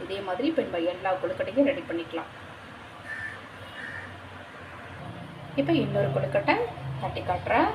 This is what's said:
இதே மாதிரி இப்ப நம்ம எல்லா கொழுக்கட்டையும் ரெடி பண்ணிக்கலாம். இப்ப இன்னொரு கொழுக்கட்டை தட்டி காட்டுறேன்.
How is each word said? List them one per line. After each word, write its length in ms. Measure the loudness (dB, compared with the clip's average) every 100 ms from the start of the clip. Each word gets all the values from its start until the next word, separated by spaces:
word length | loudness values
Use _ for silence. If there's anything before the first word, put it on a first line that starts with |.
இதே 160 | -4 -4 -2
மாதிரி 200 | 2 2
இப்ப 120 | 4 2
நம்ம 120 | 2 0
எல்லா 180 | 0 0 2
கொழுக்கட்டையும் 460 | 0 -2 0 6 6
ரெடி 120 | 6 0
பண்ணிக்கலாம். 400 | -4 -2 -6 -6 -12 -14 -14 -14 -14 -14 -14 -10 -6 -6 -8 -12 -14 -12 -10 -8 -8 -10 -12 -12 -14 -14 -14 -14 -14 -14 -12 -12 -10 -12 -12 -6 0
இப்ப 120 | 4 6
இன்னொரு 260 | 6 4 4 4
கொழுக்கட்டை 400 | 4 4 6 4 4 -2 -6 -4
தட்டி 220 | -4 -4 0
காட்டுறேன். 380 | 0 4 6 6